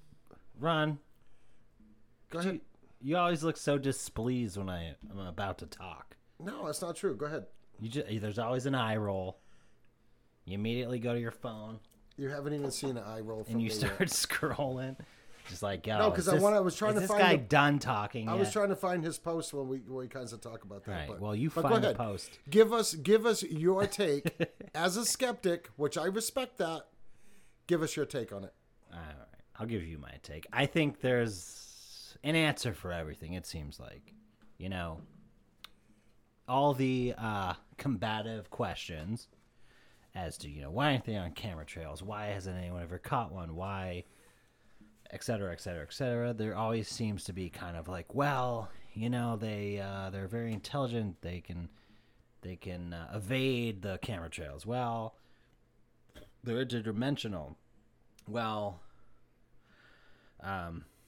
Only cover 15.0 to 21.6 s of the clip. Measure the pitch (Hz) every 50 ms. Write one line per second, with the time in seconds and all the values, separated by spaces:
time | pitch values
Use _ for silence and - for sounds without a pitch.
15 | - - - - - - - - - - 92 - 107 101 98 85 - 107 107 -
16 | 214 - - 185 - 185 175 151 196 208 214 208 185 180 - - 214 214 214 202
17 | 180 196 208 208 190 180 165 143 117 101 147 147 143 143 147 139 - 135 120 104
18 | 104 104 - 117 110 110 - 196 196 - - 214 202 196 185 190 196 180 180 175
19 | 156 170 165 - - 170 165 165 160 - 147 139 135 131 135 131 107 107 131 127
20 | 127 117 - 135 123 110 113 107 - 117 113 110 - 95 101 98 - 110 95 82
21 | 76 67 104 90 101 104 104 107 143 160 - 165